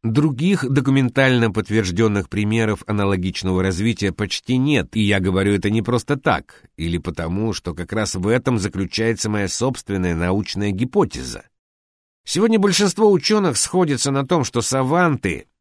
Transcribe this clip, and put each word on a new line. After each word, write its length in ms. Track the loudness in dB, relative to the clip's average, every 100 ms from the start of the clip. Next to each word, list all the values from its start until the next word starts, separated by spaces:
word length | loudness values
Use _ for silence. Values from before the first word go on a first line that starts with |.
Других 640 | 0 2 0 0 0 2 2
документально 800 | 2 4 2 2 2 2 4 2
подтвержденных 760 | 0 0 0 0 2 2 2 -2
примеров 540 | -2 0 0 0 -2 -4
аналогичного 760 | -2 0 0 -2 -4 -2 0
развития 520 | 0 0 -2 0 -4
почти 420 | -2 -6 -6 -2 0
нет, 400 | 2 0 -2 0
и 60 |
я 180 | 2 2
говорю 340 | 2 0 2
это 160 | 0 0
не 120 | -2
просто 340 | 0 -2 -2 -4
так, 480 | 0 -2 -4 -20 _ -8
или 200 | -4 -4
потому, 540 | -4 -6 -4 -2 -4
что 220 | -4 -8
как 180 | -10 -6
раз 240 | -4 -4 -2
в 100 | 0
этом 300 | 0 0 -2
заключается 680 | -2 -4 -4 -2 -2 -2 -2
моя 200 | -2 -4
собственная 680 | -2 -4 -4 -6 -2 -2 0
научная 560 | 0 0 -2 -4 -4
гипотеза. 720 | -2 -2 0 0 -2 -10 -12 -16 _ _ _ _ _ _ _ -6
Сегодня 320 | 0 4 4
большинство 520 | 4 2 0 4 4
ученых 460 | 4 2 2 2 0
сходятся 540 | -2 0 0 0 0
на 140 | -2 0
том, 200 | 0 0
что 160 | -2
саванты 840 | -2 0 0 2 2 2 -2 -4 -10 _